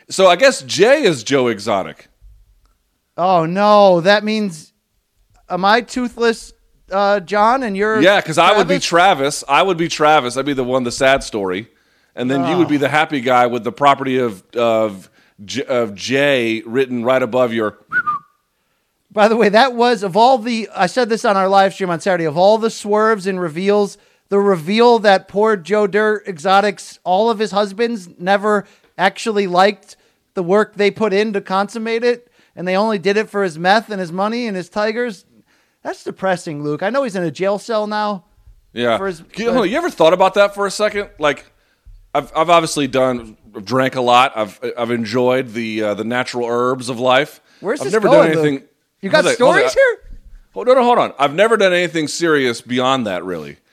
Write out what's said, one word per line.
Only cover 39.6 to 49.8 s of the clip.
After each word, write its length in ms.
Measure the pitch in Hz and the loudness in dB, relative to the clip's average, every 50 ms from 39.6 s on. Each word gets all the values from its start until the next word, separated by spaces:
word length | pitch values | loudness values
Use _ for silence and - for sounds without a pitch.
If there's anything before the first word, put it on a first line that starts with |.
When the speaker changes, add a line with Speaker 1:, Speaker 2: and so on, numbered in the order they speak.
| 214 175 | 0 0
Speaker 1:
you 60 | 220 311 | 0 -2
ever 120 | 339 359 | -4 -2
thought 220 | - - 170 160 180 | 0 2 4 4 4
about 220 | 175 196 190 190 | 4 4 2 4
that 200 | 208 202 202 202 | 2 2 0 0
for 120 | 202 202 | -2 -6
a 40 | 196 | -6
second? 380 | 185 - 214 214 202 202 202 - - - | -4 -2 -4 -4 -4 -4 -8 -10 -8 -4
Like, 280 | 151 147 139 - - _ _ _ _ _ _ _ _ - - - _ _ - | -2 -2 -2 -2 -6 _ _ _ _ _ _ _ _ -20 -20 -20 _ _ -6
I've, 160 | 143 139 - - | -6 -6 -4 -2
I've 140 | 156 160 165 | -2 2 4
obviously 360 | 175 170 165 156 - 151 143 | 4 4 2 2 -2 -2 -2
done, 500 | 127 117 131 131 131 127 120 117 110 110 _ _ 110 104 113 101 | -2 0 0 0 0 -2 -4 -8 -14 -20 _ _ _ -18 -16 -8
drank 300 | 95 120 131 131 135 - | -4 -2 0 0 0 -2
a 60 | 131 123 | -2 2
lot. 300 | 120 123 123 127 139 - | 4 6 6 4 4 0
I've, 220 | 113 110 101 - - - 120 - | -4 -6 -6 -8 -10 -10 -10 -8
I've 140 | - 120 113 | -6 -4 -4
enjoyed 640 | 123 117 117 104 107 127 123 123 127 131 131 123 104 | -4 -4 -4 -4 -2 0 2 2 2 0 -2 -4 -6
the, 280 | 117 117 110 110 107 107 | -8 -8 -6 -4 -4 -2
uh, 120 | 104 104 | -2 -2
the 100 | 98 110 | -4 -4
natural 420 | 110 123 123 127 - - 123 120 | -4 -4 -4 -4 -4 -6 -6 -4
herbs 420 | 117 120 120 123 127 131 131 123 117 | -4 -2 -2 -2 -2 -2 -4 -6 -8
of 80 | 131 113 | -8 -4
life. 400 | 123 127 127 131 151 - - - _ _ _ _ | 0 2 2 2 2 0 -6 -16 _ _ _ _
Speaker 2:
Where's 200 | - 185 254 302 | -8 -8 -6 -6
Speaker 1:
I've 40 | - | -4
Speaker 2:
this 80 | - 180 | -4 -2
Speaker 1:
never 140 | 220 208 202 | 0 2 4
Speaker 2:
going, 200 | 262 311 294 160 | 4 4 4 4
Speaker 1:
done 100 | 156 165 | 2 0
anything. 160 | 156 151 139 139 | 0 0 -2 -4
Speaker 2:
Luke? 100 | - _ _ _ _ _ _ _ - | -6 _ _ _ _ _ _ _ -6
You 80 | 196 | 0
got 140 | 285 311 285 | 0 2 2
Speaker 1:
Hold 100 | - 247 | 2 0
on, 20 | 233 | 2
hold 120 | 247 269 | 2 4
on. 80 | 349 381 - - | 4 4 2 2
Speaker 2:
stories 40 | - | 2
here? 240 | - | 2